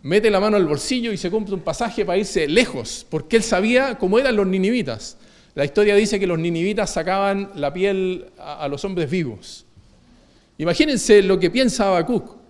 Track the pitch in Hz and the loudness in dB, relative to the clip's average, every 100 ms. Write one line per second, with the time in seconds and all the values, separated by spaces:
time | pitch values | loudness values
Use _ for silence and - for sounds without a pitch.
0 | 143 190 214 196 214 208 170 147 - 254 | 0 2 2 2 2 2 2 0 -2 -2
1 | 233 202 180 220 202 190 185 - 233 - | -2 -4 -4 -4 -4 -6 -6 -4 -4 -2
2 | 185 185 208 185 151 175 254 135 107 - | 0 0 0 -2 2 2 2 -2 -10 -12
3 | - 156 - 226 214 185 214 247 269 233 | -8 -8 0 0 2 0 2 2 2 -2
4 | 185 214 269 214 190 190 190 247 139 110 | 2 2 2 2 0 2 0 0 -2 -6
5 | - - - - _ - 147 - 208 202 | -10 -18 -20 -20 _ -4 -2 2 4 4
6 | 214 208 185 165 170 165 180 208 196 - | 4 0 0 0 -2 -2 -2 -2 -2 -4
7 | 165 190 196 196 196 - 143 175 196 190 | -2 0 0 -2 -6 -4 -4 0 -2 0
8 | 185 180 - - - 147 147 143 202 185 | -2 -4 -10 -18 -16 -8 -8 -6 -6 -4
9 | 147 180 147 104 - - _ - _ _ | -2 -2 -2 -8 -18 -20 _ -20 _ _
10 | _ - _ _ _ _ 160 170 - 254 | _ -20 _ _ _ _ -4 0 2 0
11 | - 208 190 185 170 233 262 - 196 180 | 6 6 6 2 2 2 0 2 0 0
12 | 160 233 - - | 0 -2 -4 -20